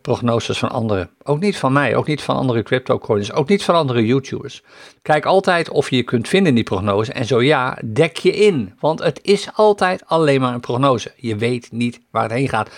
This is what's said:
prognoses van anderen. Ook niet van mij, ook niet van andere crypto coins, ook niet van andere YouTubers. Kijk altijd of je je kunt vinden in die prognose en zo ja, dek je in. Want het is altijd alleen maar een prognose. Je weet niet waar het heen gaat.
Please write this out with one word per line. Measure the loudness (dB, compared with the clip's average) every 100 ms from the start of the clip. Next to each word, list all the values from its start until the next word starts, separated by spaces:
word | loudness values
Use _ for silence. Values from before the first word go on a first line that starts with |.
prognoses | -4 -2 0 0 -2 -4
van | -2
anderen. | -2 -2 -2 -4 _
Ook | -4 -2
niet | -2 0
van | 0
mij, | 2 2 0
ook | 0
niet | -4
van | -2 -2
andere | 0 -2
crypto | 0 -2 0 -4
coins, | 0 -2 0
ook | -2 0
niet | 0
van | 2 2
andere | 2 2 2
YouTubers. | 0 -2 -10 -10 -16 _ -20 -20 _
Kijk | 0 0 4
altijd | 2 2 0 0
of | -2 0
je | -2
je |
kunt | 0 -2 0
vinden | 2 4
in | 2
die |
prognose | 0 -2 0 0 -2
en | -4 0
zo | 2
ja, | 2 2 0 -6 -6
dek | 0 0 2
je | -2
in. | 4 2 2 -4 -4
Want | -2 0
het | -2 -4
is | 0 0 0
altijd | 2 2 4 0 -2 -2
alleen | 2 4 2
maar | 0
een | -4
prognose. | -4 0 2 0 -4 -10
Je | -6 -2
weet | -2 -4 -6
niet | -4 -4 -4 _
waar | -2
het | -2
heen | -2 0
gaat. | -2 -4